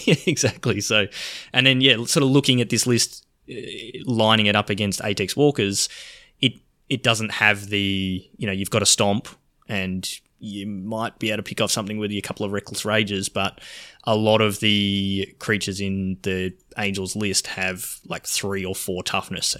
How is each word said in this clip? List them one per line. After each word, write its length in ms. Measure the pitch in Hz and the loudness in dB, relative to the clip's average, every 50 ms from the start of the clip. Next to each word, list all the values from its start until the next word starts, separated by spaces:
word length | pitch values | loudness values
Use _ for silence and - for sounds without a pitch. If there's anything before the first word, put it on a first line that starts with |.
| - | 4
Yeah, 100 | 214 160 - - | 2 2 4 2
exactly. 540 | 185 139 - - 110 - - - 123 95 101 | 0 0 2 0 0 0 0 -2 -2 0 0
So, 260 | - - 110 107 98 - - - - - - - - - | 0 2 2 2 2 2 -4 -10 -10 -10 -10 -12 -12 -2
and 140 | - 127 131 | 0 4 4
then, 140 | 135 131 127 | 4 6 6
yeah, 160 | 135 135 120 110 117 | 6 6 6 4 2
sort 160 | - - 165 139 | 2 2 4 4
of 60 | 131 | 6
looking 300 | 135 143 135 131 127 123 | 6 6 6 6 4 4
at 100 | 120 113 | 4 2
this 160 | 120 110 - | 2 2 4
list, 380 | 123 120 110 - - - - _ _ _ _ _ - | 4 4 4 2 0 -4 -16 _ _ _ _ _ -14
uh, 40 | 127 110 - - - - 113 - - 156 - | -12 -12 -12 -12 -12 -12 -12 -12 -12 -10 -4
lining 420 | 135 117 110 110 110 113 110 104 | 0 2 4 6 6 6 6 4
it 100 | 101 101 | 4 4
up 140 | 104 104 - | 2 2 0
against 300 | 104 98 104 98 - - | -2 -2 0 -2 -2 -2
Atex 360 | - 107 101 - 98 - - | -2 -4 0 0 -2 -2 2
Walkers, 520 | 135 147 147 139 - 101 98 101 - - - - - - - - - - _ _ - | 4 4 4 4 2 0 0 2 0 -2 -4 -6 -14 -18 -20 -20 -20 -20 _ _ 0
it, 140 | - - - - _ _ _ _ _ - | 0 0 0 -2 _ _ _ _ _ -8
it 140 | 135 123 | -6 -2
doesn't 300 | - 120 117 107 110 98 | 0 0 0 0 -2 -6
have 360 | - - 110 107 101 98 101 101 | -2 2 4 4 4 2 -2 -4
the, 560 | 104 101 101 98 98 95 95 95 92 92 - _ - | -2 0 0 0 0 0 0 -2 -2 -4 -6 _ -10
you 100 | - 120 | -6 -4
know, 60 | 101 | -4
you've 180 | 95 98 98 - | -2 -4 -4 0
got 120 | - 107 | 0 2
a 40 | 98 | 4
Stomp, 420 | - - - 104 101 98 90 - - - _ _ _ _ _ _ - | 2 4 4 4 2 2 0 -2 -6 -20 _ _ _ _ _ _ -6
and 400 | 107 98 92 92 92 92 - - - - _ _ _ _ 107 | -4 -4 -2 -2 -4 -4 -6 -8 -10 -12 _ _ _ _ -14
you 220 | 107 101 101 98 | -10 -10 -8 -8
might 500 | 107 101 92 92 110 110 110 113 107 - - | -8 -8 -8 -8 -6 -6 -4 -6 -6 -6 -4
be 100 | 113 110 | -4 -2
able 60 | 107 | -2
to 60 | 107 101 | -4 -4
pick 160 | - - - | -8 -2 -2
off 100 | 107 98 | 0 0
something 280 | - 113 101 101 107 107 | 0 -2 -2 -4 -4 -4
with 120 | 104 101 | -4 -2
a 100 | 104 98 | -4 -4
couple 240 | - - - - 110 | -6 -6 -6 -4 -4
of 60 | 98 | -2
Reckless 340 | 101 101 - - - - - | -2 -4 -6 -6 -10 -6 -2
Rages, 440 | 107 107 110 110 98 101 95 95 - | 0 2 2 0 0 -2 -4 -4 -4
but 320 | - 101 95 95 - - - - - - - - - _ - | -2 -2 -2 -2 -4 -8 -20 -18 -18 -18 -18 -20 -20 _ 0
a 120 | 117 110 | 2 2
lot 240 | 107 110 107 110 110 | 4 6 4 6 6
of 180 | 110 104 98 - | 4 2 2 0
the 760 | 110 107 104 101 101 101 101 98 98 98 98 98 95 - - _ | 2 2 2 2 2 0 0 -2 -2 -2 -2 -2 -4 -6 -10 _
creatures 420 | - - 107 98 - 101 92 101 | -4 -2 -2 -2 -2 -6 -6 -4
in 380 | 98 95 95 98 95 95 92 - | -4 -4 -2 -2 -2 -4 -4 -4
the 300 | - 98 92 92 92 92 92 _ _ _ - 113 | -4 -4 -2 -2 -4 -6 -6 _ _ _ -8 -4
Angels 360 | 104 101 98 98 95 92 - | -4 -2 -2 -4 -6 -6 -4
list 320 | 107 107 98 92 - - | -2 -2 0 0 -2 -2
have, 540 | - - 95 92 92 92 92 - - - - _ - | -4 -6 -4 -4 -4 -4 -6 -10 -12 -12 -14 _ -10
like, 180 | 85 82 - | -10 -10 -8
three 380 | - - - - 98 98 98 92 | -6 -6 -4 -4 -4 -4 -4 -4
or 100 | 92 92 | -6 -6
four 300 | - - 98 90 90 - | -6 -6 -6 -6 -6 -4
toughness 500 | - - 95 - - 92 - - - - | -4 -4 -4 -4 -6 -8 -4 -4 -4 -4